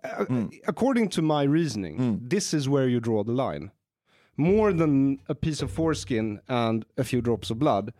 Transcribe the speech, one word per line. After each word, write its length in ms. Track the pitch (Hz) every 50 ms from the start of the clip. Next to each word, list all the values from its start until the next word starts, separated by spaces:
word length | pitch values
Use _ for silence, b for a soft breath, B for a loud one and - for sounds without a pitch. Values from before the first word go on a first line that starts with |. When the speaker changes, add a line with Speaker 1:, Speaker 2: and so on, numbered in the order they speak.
| -
Speaker 1:
uh, 220 | - - - 202 -
Speaker 2:
Mm. 200 | 127 120 104 - - - -
Speaker 1:
according 420 | - 151 - 226 269 262 240 220 180
to 120 | - 180
my 220 | 160 156 151 147 143
reasoning, 540 | 139 147 165 170 143 110 104 95 78 76 107
Speaker 2:
Mm. 300 | 127 120 104 95 120 123
Speaker 1:
this 240 | 170 202 - - 165
is 140 | 151 135
where 200 | 135 143 139 131 127
you 100 | 123 120
draw 240 | 113 117 110 107 101
the 100 | 113 117
line. 380 | 135 127 101 76 71 71 101 - _ _ _ _ _ _ b b b b b b
More 340 | - 147 175 202 220 214 208 185
than 460 | 160 165 151 139 135 135 139 139 - -
a 80 | - 147
piece 260 | - - 160 147 123
of 100 | 139 -
foreskin 680 | - 160 160 160 147 - - - 127 110 110 110 104 95 -
and 380 | - 131 120 117 113 113 113 - _ -
a 60 | - 123
few 180 | - 131 123
drops 300 | 117 120 113 101 - -
of 60 | 117 117
blood 320 | 151 151 113 98 104 - -